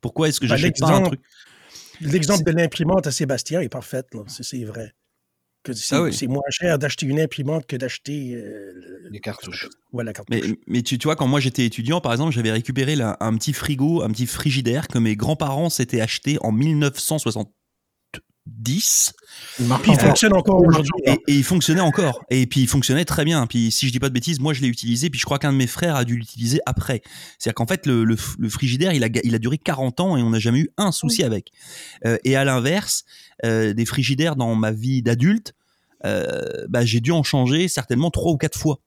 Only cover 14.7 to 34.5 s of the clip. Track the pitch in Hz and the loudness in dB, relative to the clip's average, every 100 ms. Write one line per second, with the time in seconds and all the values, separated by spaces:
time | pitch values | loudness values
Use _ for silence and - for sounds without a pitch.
14.7 | 123 - 123 110 107 107 156 147 135 165 | -2 -2 0 0 0 -2 -2 -2 -2 -2
15.7 | - 123 120 110 - - 151 113 107 147 | -2 -2 0 -2 -2 -2 -2 0 0 2
16.7 | 151 147 135 - 156 120 110 107 _ _ | 2 0 -2 -4 -2 -2 -4 -8 _ _
17.7 | _ _ _ _ - _ _ - 113 113 | _ _ _ _ -20 _ _ -20 -8 -4
18.7 | 151 - - - - - - - - 120 | 0 2 2 0 -4 -20 -20 -18 -2 0
19.7 | 127 - - - 139 220 190 - 185 170 | 2 4 6 6 6 6 4 4 6 8
20.7 | 160 147 - 131 139 - 143 131 185 147 | 6 4 0 2 2 4 2 4 2 4
21.7 | 160 175 143 170 120 - 127 123 143 123 | 2 2 2 0 -2 -2 0 2 2 2
22.7 | 143 127 131 170 - 151 165 117 123 113 | 2 2 2 0 0 2 2 0 2 2
23.7 | 104 135 123 135 123 117 156 143 139 131 | 2 0 0 -2 -2 -2 -2 -2 0 0
24.7 | 120 113 120 165 131 - 139 151 135 123 | -2 -2 0 0 -2 -2 0 2 2 0
25.7 | - 175 143 120 120 110 - 117 147 - | 0 -2 0 0 -2 -6 -6 -2 0 -2
26.7 | - - 120 - - - - - 110 113 | -4 -2 -4 -6 -20 -20 -8 -6 -2 -2
27.7 | 185 - 120 113 113 - - 113 - 135 | -2 0 2 2 0 -4 -6 -6 -2 -2
28.7 | 127 180 156 117 117 120 113 113 151 - | 0 0 2 0 0 0 0 0 -2 -4
29.7 | 139 131 - 185 156 117 113 113 123 170 | -2 -4 0 0 2 2 2 2 2 2
30.7 | - 202 156 151 117 117 107 - _ - | 0 -2 0 -2 0 0 -2 -6 _ -20
31.7 | - - - 113 117 127 135 139 131 123 | -20 -20 -6 0 0 2 2 2 2 0
32.7 | 185 - - - - - _ 113 113 110 | -2 -2 -6 -6 -20 -20 _ 0 2 2
33.7 | 104 117 - 120 135 165 143 120 | 0 -2 0 0 0 0 0 0